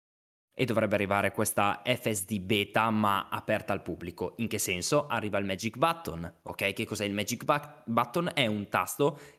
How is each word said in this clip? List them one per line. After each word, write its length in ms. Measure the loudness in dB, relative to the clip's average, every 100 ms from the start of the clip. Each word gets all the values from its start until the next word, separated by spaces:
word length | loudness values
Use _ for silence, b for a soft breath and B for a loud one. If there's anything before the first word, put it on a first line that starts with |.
| _ _ _ _ _ -2
e 60 |
dovrebbe 320 | 2 2 2 2
arrivare 380 | 2 2 2
questa 480 | 0 0 2 2 2
F 260 | 0 0 0
S 140 | -2
D 160 | -2 -4
beta, 500 | 2 2 2 2 2
ma 380 | 4 4 2 0
aperta 460 | -4 -2 -2 0
al 80 | -4
pubblico. 540 | -4 -8 -8 -6 -6 -4
In 100 | -4
che 100 | -2
senso? 480 | -2 -2 0 0 0
Arriva 320 | -2 -2 -2
il 60 |
Magic 340 | -2 -2 -4 0
Button, 560 | 0 0 -4 -6 -8 -10
ok? 280 | -12 -2 -2
Che 140 | 0 -4
cos'è 180 | -2
il 100 | 0
Magic 300 | 0 -2 -2
Ba-, 400 | 0 0 -2 -12 -2
Button? 460 | 0 0 0 0
È 120 | 0 0
un 240 | 0 0
tasto 500 | 0 0 2 0 0 B